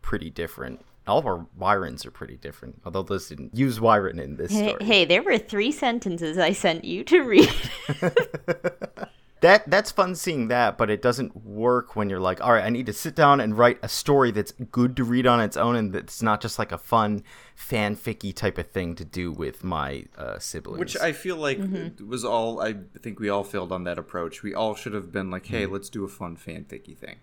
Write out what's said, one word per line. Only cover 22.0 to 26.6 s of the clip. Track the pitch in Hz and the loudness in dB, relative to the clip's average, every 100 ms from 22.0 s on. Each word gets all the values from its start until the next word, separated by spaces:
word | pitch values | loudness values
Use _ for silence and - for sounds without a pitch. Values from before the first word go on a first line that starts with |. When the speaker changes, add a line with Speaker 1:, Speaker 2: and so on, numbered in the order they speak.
Speaker 3:
it | 104 | -10
was | 123 | -6
all, | 113 117 113 117 | 0 0 0 -2
I | 107 104 87 - | -4 -4 -14 -14
think | 117 101 | -14 -4
we | 104 | 0
all | 101 | 0
failed | 98 101 90 | -2 -6 -4
on | 92 | -6
that | 90 87 | -4 -6
approach. | 82 90 85 - | -8 -6 -8 -8
We | 107 | -8
all | - 110 104 | -2 -4 -4
should | - | -8
have | 104 85 | -8 -6
been | 98 95 | -6 -6
like, | 90 - | -8 -6
"Hey, | 117 | -6
Speaker 1:
Mm-hmm. | 98 | -4
Speaker 3:
let's | 98 98 | -6 -8
do | 110 | -10
a | 98 | -10
fun | - 87 85 | -10 -12 -12
fanficky | - 80 | -14 -14